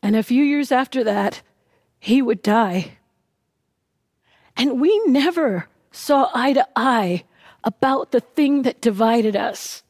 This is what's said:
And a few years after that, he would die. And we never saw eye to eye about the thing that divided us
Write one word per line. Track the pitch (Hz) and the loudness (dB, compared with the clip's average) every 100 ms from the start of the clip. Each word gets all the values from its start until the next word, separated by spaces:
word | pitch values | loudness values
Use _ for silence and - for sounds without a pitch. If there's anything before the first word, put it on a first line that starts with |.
And | 202 233 | 0 0
a | |
few | 294 247 | 0 0
years | 285 294 277 | 2 0 0
after | 254 262 262 | -2 0 -2
that, | 220 202 202 - _ _ _ _ _ _ | -2 0 -2 -6 _ _ _ _ _ _
he | - 254 | 0 2
would | 254 185 | 2 -2
die. | - 214 214 180 156 - _ _ _ _ _ _ _ _ _ _ _ _ _ _ _ - | 0 2 0 -2 -8 -14 _ _ _ _ _ _ _ _ _ _ _ _ _ _ _ -4
And | 262 254 | -2 0
we | 302 427 440 | 2 2 2
never | 269 285 339 294 185 - _ _ | 2 2 0 -2 -2 -8 _ _
saw | - - 285 254 | -18 0 2 2
eye | 240 254 | 0 0
to | 269 - - | 0 0 -2
eye | 254 233 190 175 - _ - _ - | 0 0 0 -4 -8 _ -20 _ -8
about | - 262 269 - | -2 0 0 0
the | 247 | -4
thing | - - 285 285 | -2 -2 0 2
that | 247 - | -2 -2
divided | 233 196 226 233 214 202 | -4 0 2 2 0 -2
us | - - - - | -4 -8 -14 -16